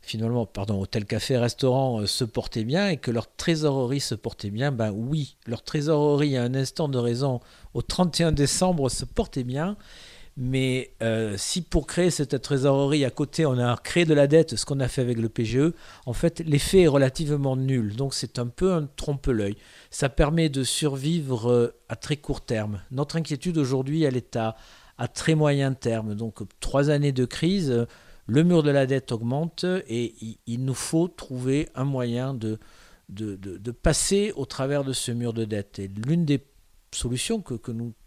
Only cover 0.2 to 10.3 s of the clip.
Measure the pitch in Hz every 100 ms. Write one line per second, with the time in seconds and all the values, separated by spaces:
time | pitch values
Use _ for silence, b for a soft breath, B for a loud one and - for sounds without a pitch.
0.2 | 113 120 110 - 98 101 95 113 104 110
1.2 | - 131 120 - 131 127 135 117 104 -
2.2 | 123 - - - 110 156 202 156 - 117
3.2 | - - - 165 151 135 123 139 - 110
4.2 | 113 - 104 104 139 127 110 101 120 156
5.2 | 139 _ - 117 - 156 147 151 147 143
6.2 | 147 131 120 135 131 - 156 131 120 120
7.2 | 139 123 B B B - - - 180 -
8.2 | 170 147 143 - 185 175 131 - 127 -
9.2 | 220 - 123 131 170 202 B B B B
10.2 | B